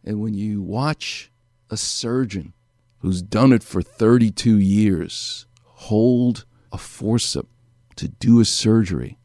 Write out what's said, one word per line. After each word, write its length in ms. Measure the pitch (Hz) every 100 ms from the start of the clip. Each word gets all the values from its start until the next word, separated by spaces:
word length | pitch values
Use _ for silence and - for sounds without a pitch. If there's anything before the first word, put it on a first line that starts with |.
And 160 | - 107
when 140 | 110
you 280 | 101 107 104
watch 680 | 92 110 143 156 - - - _ _ _ _
a 80 | 107
surgeon 720 | - - - 127 123 98 - _ _ _ _ _
who's 240 | 90 90
done 320 | 90 107 135
it 100 | 120
for 180 | - 98
thirty-two 760 | 85 _ 110 123 113 95 117 107
years 880 | 95 101 107 87 - - - - - _
hold 800 | _ _ - 107 117 123 123 113 - _ _
a 40 | -
forcep 680 | - - 104 117 - - - _ _ _ _ -
to 140 | -
do 320 | - 113 117
a 40 | 110
surgery 720 | - 110 113 95 80 60 -